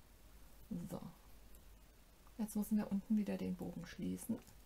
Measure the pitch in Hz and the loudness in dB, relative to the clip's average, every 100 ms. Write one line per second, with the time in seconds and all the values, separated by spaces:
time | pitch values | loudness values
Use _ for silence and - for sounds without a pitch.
0 | - - - - - - - 180 170 - | -18 -18 -18 -16 -16 -16 -4 -4 -2 -4
1 | - - - - - - - - - - | -6 -10 -16 -16 -14 -16 -16 -18 -18 -20
2 | - - - - 214 208 202 214 208 196 | -20 -20 -18 -2 2 2 4 4 6 2
3 | - 214 196 190 185 185 175 175 170 - | 6 6 6 2 2 0 -2 -4 -6 -2
4 | 180 185 - 220 - - | 0 0 0 -2 -2 -16